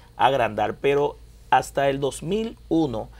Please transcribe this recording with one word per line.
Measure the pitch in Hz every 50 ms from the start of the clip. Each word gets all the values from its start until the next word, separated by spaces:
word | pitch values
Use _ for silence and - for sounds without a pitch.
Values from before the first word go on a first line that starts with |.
| - - -
agrandar, | - 110 127 139 131 113 107 107 107 104 104 - -
pero | - 139 143 143 143 - - - - - - - - -
hasta | 135 131 131 - - - 139 139
el | 135 139
dos | 143 131 - -
mil | - 160 190 220 220 233 - - - -
uno, | 160 165 160 135 113 107 120 - -